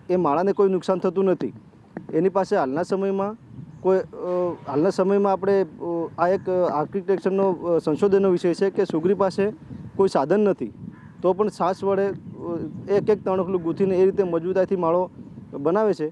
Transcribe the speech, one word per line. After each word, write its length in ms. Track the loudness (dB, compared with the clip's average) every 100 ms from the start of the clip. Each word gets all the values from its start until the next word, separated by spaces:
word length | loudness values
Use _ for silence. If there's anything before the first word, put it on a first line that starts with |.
| -2
એ 60 | 0
માળાને 360 | 2 2 2
કોઈ 180 | 2 2
નુકસાન 300 | 2 0 0
થતું 260 | 0 0 0
નથી. 280 | 0 -4 -8 -20 -20 -18 -16 -4
એની 160 | 0 2
પાસે 260 | 2 0 0
હાલના 280 | 0 -2
સમયમાં 540 | -2 -2 -2 -2 -4 -8 -16 -20 -18 -4
કોઈ, 160 | 0 0
અ, 300 | 0 -8 -4 -2 -2 -4 -4
હાલના 220 | 0 2
સમયમાં 440 | 2 2 2 2
આપણે, 280 | 0 2 2
અ, 40 | 0 -4 -6 -4 -4 -2
આ 100 | 0
એક 220 | 0 0
આર્કિટેક્ચરનો, 1040 | 0 0 0 -2 -4 -2 0 0 0 0
અ, 280 | 0 0 0
સંશોધનનો 500 | 0 0 4 4 4
વિષય 240 | 2 2
છે 160 | 0 0
કે 140 | 0
સુગરી 300 | 0 0 2
પાસે 380 | 2 0 0 -2 -4 -14 -16 -6 0
કોઈ 120 | 2
સાધન 320 | 2 2 4
નથી, 340 | 4 2 -4 -10 -16 -16 -20 -2
તો 120 | 0
પણ 140 | 2 0
સાસ 360 | 0 -2 0
વડે, 240 | -2 0 0
અ, 60 | -4 -12 -12 -8 -6 -8 -8 -2
એક 200 | 0 2
એક 140 | 0
તણખલું 380 | 0 -2 0 -2
ગૂંથીને 340 | -2 0 0 4
એ 100 | 4
રીતે 180 | 2
મજબૂતાઈથી 520 | 0 0 0 0 0 0
માળો 340 | 2 2 0 -8 -20 -18 -14
બનાવે 420 | -4 0 2 2
છે 160 | 0 -4